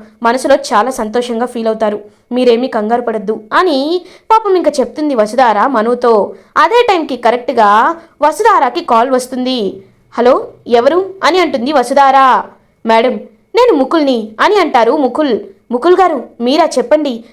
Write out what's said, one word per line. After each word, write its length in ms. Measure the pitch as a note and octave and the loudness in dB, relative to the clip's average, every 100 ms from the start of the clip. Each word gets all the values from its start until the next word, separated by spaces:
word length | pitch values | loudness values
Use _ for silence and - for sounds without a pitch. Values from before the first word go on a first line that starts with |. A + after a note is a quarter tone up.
| - - | -12 -6
మనసులో 320 | A#3 B3 C#4+ | -2 -2 0
చాలా 360 | C#4+ - A3 B3 | 0 0 -2 -2
సంతోషంగా 560 | B3+ G#3+ A#3+ A#3+ A3+ B3 | -4 -6 -4 -4 -4 -6
ఫీల్ 200 | A#3+ A3+ | -4 -4
అవుతారు. 340 | A3 G#3+ - - _ - | -2 -2 -4 -10 _ -6
మీరేమీ 340 | B3 B3 A3+ B3+ | 0 2 2 0
కంగారు 360 | A#3 G#3 A#3+ | -4 -2 -2
పడద్దు" 420 | A#3 A3 G3 A3 - | -2 -6 -6 -8 -4
అని 500 | D4 F#4 C4+ D4 F4+ - - - | 0 0 0 -2 -4 -8 -12 0
పాపం 220 | A4 G#4+ | 0 2
ఇంకా 180 | F#4 D4+ C#4+ | 0 0 -2
చెప్తుంది 340 | A#3+ - D4+ | -4 -4 -4
వసుధార 520 | A#3+ G#3+ A#3+ A#3+ G#3 B3+ | -2 -2 2 2 2 0
మనుతో. 680 | A#3+ A3+ A#3+ B3 G#3+ G#3 - _ - | 0 -2 0 2 2 0 -6 _ 0
అదే 300 | D#4+ A#4+ A#4 | 2 2 2
టైంకి 280 | F4+ D4+ A#3+ | 0 -2 -2
కరెక్ట్గా 800 | A3+ A#3+ C4 A#3+ G#3 G#3+ C#4+ E4 - - | 0 0 -2 2 4 4 2 -2 -12 -2
వసుధారకి 640 | D4 D4+ G#4+ F4+ B3+ E4+ | -2 2 2 2 0 -2
కాల్ 260 | E4+ A#3 C4 | 0 0 2
వస్తుంది. 720 | B3+ B3+ B3+ B3+ B3+ F#3+ - - _ _ | -2 -4 -6 -4 -4 -4 -8 -20 _ _
"హలో, 360 | - B3 F4 - - - | 0 2 2 -2 -14 -2
ఎవరు?" 480 | A#3 C#4 F4 F#4+ - | 0 2 -2 -4 -4
అని 140 | F#4 F#4 | -2 0
అంటుంది 340 | E4 B3 B3+ | 0 -2 -2
వసుధార. 680 | D4 B3 C#4 C4+ C4+ C4 G#3+ - _ _ _ A3 | -2 0 2 4 4 4 2 -2 _ _ _ 0
"మేడం, 260 | A3+ - G#3 - _ _ G#4+ | 0 0 -4 -10 _ _ 0
నేను 160 | B4 | 2
ముకుల్ని" 560 | D4+ C4 E4 C#4 A#3+ A3 - | 2 0 0 0 -2 -4 -2
అని 180 | D#4 G#4 | 0 2
అంటారు 380 | D4+ B3 A3 D4+ | 2 2 2 2
ముకుల్. 440 | B3 C4+ D4 G#3+ - - - | -2 -2 -2 -2 -6 -20 -8
"ముకుల్ 260 | A#3+ E4 F4+ | -2 2 4
గారు, 280 | F4+ C#4 - - | 2 0 -10 -6
మీరా, 280 | A#3+ D#4 D#4 C4 | -2 0 0 0
చెప్పండి" 460 | A3+ D#4 C#4+ A3+ - | 0 0 -2 -8 -12